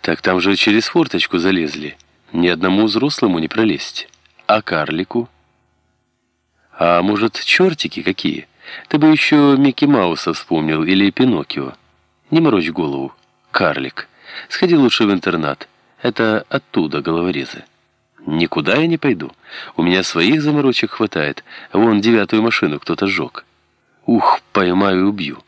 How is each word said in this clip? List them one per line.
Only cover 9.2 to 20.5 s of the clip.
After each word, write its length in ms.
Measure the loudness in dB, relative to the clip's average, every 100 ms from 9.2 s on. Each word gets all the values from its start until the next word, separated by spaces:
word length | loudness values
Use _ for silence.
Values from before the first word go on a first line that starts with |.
| 4 6 6 6
Микки 280 | 4 2 2
Мауса 480 | 4 2 -2 -4
вспомнил 500 | -6 -2 -2 0 -2
или 280 | 2 2 2
Пиноккио. 640 | 2 0 0 -4 -8 -10 -14 _ _ _ _ _
Не 100 | 2
морочь 300 | 4 2 0
голову, 420 | -4 -4 -4 -8 -12 _ _ _
карлик. 560 | -2 0 0 -6 -10 -16 _ -20 -20 -12
Сходи 280 | -2 2 4
лучше 300 | 4 2 2
в 60 |
интернат. 560 | 0 0 -2 -4 -6 -12 _ _ _
Это 440 | -6 0 0 0 -2
оттуда 520 | -6 _ -2 -2 -2
головорезы". 640 | -2 -2 -2 -4 -8 -14 -20 _ _ _ _ _ -4
"Никуда 500 | -2 0 -2 0 0
я 120 | 0
не 100 | 0
пойду. 340 | 0 -2 -6 -16 -20 -18 -10 -2
У 80 |
меня 200 | 0 0
своих 380 | 0 0 2 2
заморочек 500 | 0